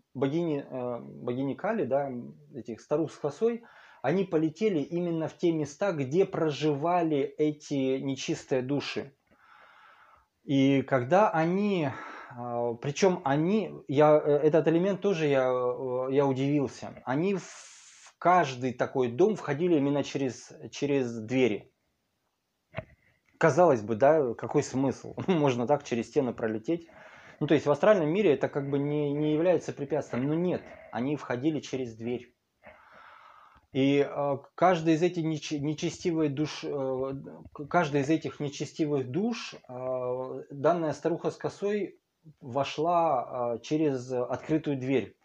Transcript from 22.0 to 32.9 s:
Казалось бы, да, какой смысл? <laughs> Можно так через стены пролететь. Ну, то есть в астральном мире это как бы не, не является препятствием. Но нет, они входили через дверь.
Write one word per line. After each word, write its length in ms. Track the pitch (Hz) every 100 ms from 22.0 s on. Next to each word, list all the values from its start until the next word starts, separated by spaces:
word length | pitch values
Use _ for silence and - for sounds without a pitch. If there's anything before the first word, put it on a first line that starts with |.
| _ _ _ _ _ _ _ - - _ _ _ _ -
Казалось 440 | 160 143 175 123
бы, 140 | 104 107
да, 380 | 135 160 127 110
какой 280 | 117 151
смысл? 520 | - 127 139 - - -
<laughs> 100 | 127
Можно 400 | 175 143 120 120
так 160 | 143
через 240 | - 117 110
стены 260 | 147 127
пролететь. 540 | 113 113 110 131 170 - - - - - -
Ну, 80 | 147
то 60 |
есть 120 | 151 143
в 60 |
астральном 380 | 143 185 175 151
мире 240 | 185 196
это 140 | 139 135
как 220 | 147 139
бы 100 | 143
не, 320 | 143 147 147
не 220 | 147 151
является 400 | 151 180 160 -
препятствием. 540 | 143 143 151 - 117 139
Но 60 | 160
нет, 260 | 180 131 - - -
они 240 | 110 131 147
входили 420 | - 120 151 147
через 360 | - 131 123 113
дверь. 380 | 113 123 - _ _ _ - - -